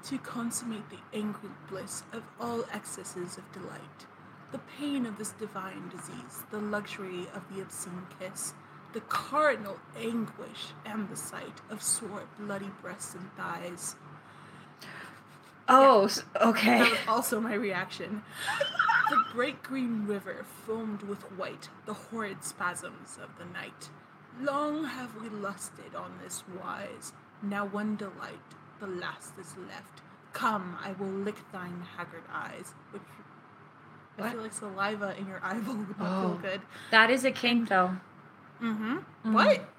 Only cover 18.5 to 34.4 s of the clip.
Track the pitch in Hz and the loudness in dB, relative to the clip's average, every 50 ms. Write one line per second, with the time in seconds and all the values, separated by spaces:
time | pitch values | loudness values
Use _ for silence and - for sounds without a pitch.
18.5 | - - - 1077 1077 1077 1077 - 855 - - 831 - 1077 1077 - - - 247 302 | 2 2 2 0 4 2 4 6 6 6 6 6 6 4 4 4 2 0 0 0
19.5 | 269 - - - 262 269 254 233 233 220 208 202 208 196 190 196 175 - - - | 0 -6 -8 -4 -2 0 0 2 0 0 0 0 -2 -2 -2 -6 -8 -8 -10 -12
20.5 | - - - 220 220 226 226 220 208 196 202 196 202 196 - - 196 180 185 - | -14 -14 -6 -4 -4 -4 -2 -4 -4 -6 -6 -6 -6 -8 -8 -12 -8 -6 -6 -6
21.5 | - 160 - - - - - - 214 202 - - 226 226 214 196 196 170 - - | -6 -10 -14 -16 -18 -14 -10 -10 -10 -10 -10 -8 -6 -6 -4 -4 -6 -8 -10 -10
22.5 | - - 190 180 175 175 - 180 - - 175 - - - - - - - 175 175 | -6 -2 -2 -2 -2 -2 -8 -10 -12 -12 -16 -16 -14 -14 -14 -16 -14 -14 -14 -10
23.5 | 180 - - - - - - - - - - - - - - - - 240 262 285 | -10 -8 -10 -10 -12 -14 -16 -16 -16 -18 -20 -20 -20 -20 -20 -18 -10 -4 -2 0
24.5 | 277 285 302 302 294 311 320 262 240 254 254 233 220 214 220 226 208 208 196 196 | 0 2 0 0 0 -2 -4 -4 -6 -8 -10 -10 -10 -10 -10 -8 -8 -6 -6 -6
25.5 | 196 - - - - - - 175 175 175 180 180 180 185 185 185 185 - - - | -6 -8 -12 -12 -12 -16 -16 -12 -10 -10 -10 -10 -12 -14 -12 -10 -10 -10 -10 -10
26.5 | 180 185 180 180 175 - 202 - - - - - - - - - - - 208 202 | -12 -10 -6 -6 -6 -6 -6 -8 -10 -12 -12 -14 -16 -16 -20 -20 -14 -6 -4 -2
27.5 | 202 202 208 202 196 208 208 214 214 208 208 196 175 - - - - - - - | 0 0 -2 -2 -2 -2 -2 -2 -2 -2 -4 -8 -8 -10 -10 -10 -12 -14 -16 -20
28.5 | - - - - - - 214 190 185 180 175 160 156 - - - - 190 185 - | -20 -20 -20 -20 -16 -12 -8 -6 -6 -4 -4 -6 -8 -8 -12 -16 -14 -14 -14 -14
29.5 | - 190 180 196 190 175 185 - - - - - - - - - - - - 226 | -14 -14 -14 -12 -12 -14 -14 -16 -20 -20 -20 -20 -20 -20 -20 -12 -8 0 2 2
30.5 | 214 202 185 180 170 - - 196 190 180 202 190 190 196 196 208 208 - - - | 2 2 -2 -4 -8 -8 -8 -8 -6 -4 -4 -4 -2 -2 -2 -4 -4 -6 -12 -12
31.5 | - 185 180 180 175 175 175 175 - - 170 170 165 165 160 - - 165 - - | -10 -8 -8 -8 -8 -10 -10 -12 -10 -10 -10 -10 -10 -14 -12 -8 -8 -6 -6 -6
32.5 | - - - - - - - - - 202 - - - - - - - - - - | -10 -12 -12 -14 -16 -18 -20 -14 -14 -14 -14 -14 -18 -20 -20 -20 -20 -20 -20 -20
33.5 | - - - - - - - - - - - - - - 202 233 240 233 | -20 -20 -20 -20 -20 -20 -20 -20 -20 -20 -20 -18 -8 -4 -4 -2 -2 -4